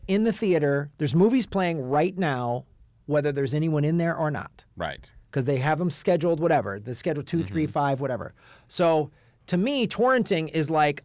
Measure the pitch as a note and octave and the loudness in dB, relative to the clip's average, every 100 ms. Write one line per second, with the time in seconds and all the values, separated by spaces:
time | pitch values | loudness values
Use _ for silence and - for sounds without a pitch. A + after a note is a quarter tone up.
0 | - G3 A3+ - G3+ E3 D3 C#3 D3 - | 0 2 2 2 2 2 2 0 -2 -4
1 | D3 D#3+ G#3 C4 - G3 F3 E3 B2+ C#3+ | 0 4 6 4 0 -2 0 -2 0 2
2 | F3+ F#3+ E3 B2+ A#2+ B2 - _ - _ | 2 0 -2 -2 -2 -4 -8 _ -20 _
3 | - D3 D3 C#3 C3+ D3+ D#3+ D3+ D3 E3+ | -2 0 0 0 0 0 0 2 2 2
4 | E3+ D#3+ D#3 A#2+ - - _ - D#2+ C2+ | 0 0 -2 -4 -10 -16 _ -8 -8 -8
5 | - - - C#3+ B2+ C3+ C#3 D#3 F3+ - | -16 -20 -8 -4 0 0 0 0 -2 -2
6 | - F3 E3+ E3 E3 D3 G2+ G2 A2 B2 | 0 2 2 2 2 2 0 -8 -10 -6
7 | F3+ D3 - E3+ F#2+ E3 D3 D3+ C#3+ C3+ | -4 -4 -4 -4 -2 -4 -2 -2 0 -2
8 | C3+ A#2 E2+ - - - - - E3+ D#3+ | -4 -6 -8 -14 -20 -20 -10 0 2 2
9 | C#3 _ _ _ - F3+ A#3 C#4 A3+ - | 0 _ _ _ -4 -2 0 0 -2 0
10 | B3 B3+ - E3+ D#3 D#3+ D3 D#3 D3 C#3+ | 2 2 2 -2 -2 -2 0 2 2 0